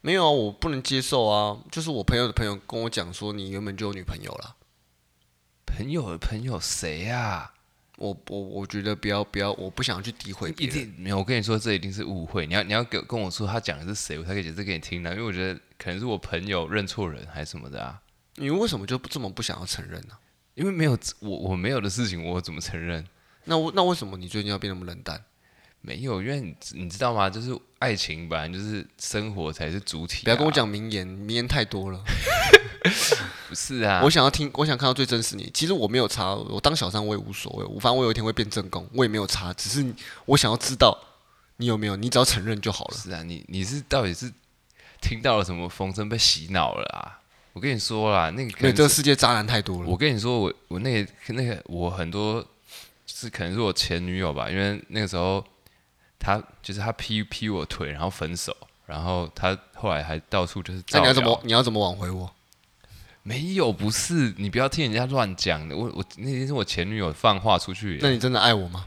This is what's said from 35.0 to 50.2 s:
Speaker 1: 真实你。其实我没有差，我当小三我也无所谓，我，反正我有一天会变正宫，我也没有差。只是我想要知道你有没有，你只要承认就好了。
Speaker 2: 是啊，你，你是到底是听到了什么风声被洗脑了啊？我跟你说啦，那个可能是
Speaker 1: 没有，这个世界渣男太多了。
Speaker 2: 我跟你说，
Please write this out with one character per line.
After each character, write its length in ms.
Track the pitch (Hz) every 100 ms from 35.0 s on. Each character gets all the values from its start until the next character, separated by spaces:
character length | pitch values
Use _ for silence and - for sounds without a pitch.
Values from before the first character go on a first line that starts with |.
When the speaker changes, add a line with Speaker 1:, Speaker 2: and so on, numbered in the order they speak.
| 131
Speaker 1:
真 180 | 120
实 140 | 110 101
你。 120 | 82
其 120 | - 160
实 60 |
我 160 | 190 104
没 100 | 123
有 80 | 110
差， 300 | - 95 101
我 240 | 107 101
当 160 | 139 156
小 140 | 113
三 160 | 107 104
我 100 | 104
也 60 |
无 100 | 104
所 200 | 101 -
谓， 100 | 101
我， 160 | 98 104
反 100 | 120
正 80 | 127
我 60 |
有 80 | 120
一 20 |
天 100 | 110
会 100 | 110
变 160 | 110 104
正 200 | 107 92
宫， 180 | 90 87
我 120 | 120 123
也 20 |
没 100 | 107
有 80 | 98
差。 280 | 101 90
只 160 | 90 107
是 240 | 127 135 113 - - -
我 100 | 139
想 160 | 117
要 60 | 117
知 180 | - 127
道 220 | 120 - - _ _ _ _ _
你 100 | 120
有 120 | 110
没 100 | 107
有， 80 | 98
你 140 | 117
只 100 | 147
要 60 | 139
承 180 | 113
认 160 | 98 107
就 100 | 107
好 140 | 98 -
了。 120 | -
Speaker 2:
是 140 | 98
啊， 120 | 87
你， 220 | 82 85 -
你 160 | 95
是 180 | 95 143 135
到 160 | 139
底 100 | 101
是 160 | 85 123 - _ _ _ _ - -
听 200 | - 110
到 160 | 127 110
了 80 | 92
什 100 | 87
么 140 | 87
风 240 | - 95 95
声 140 | 104
被 80 | 104
洗 300 | - - 80
脑 240 | 92 69 50
了 80 | - 50
啊？ 180 | 50 - _ _ _
我 60 | -
跟 140 | 127
你 60 | 120
说 340 | - 110 107
啦， 160 | 101 80
那 160 | 101 127
个 60 |
可 0 |
能 80 | 95
是 40 |
Speaker 1:
没 60 | 135
有， 60 | 117
这 80 |
个 60 | 147
世 120 | 143
界 140 | 143 139
渣 180 | 120
男 120 | 117 107
太 160 | 117
多 200 | 101 90
了。 80 | 87
Speaker 2:
我 80 | 92
跟 160 | 151
你 60 |
说， 200 | 117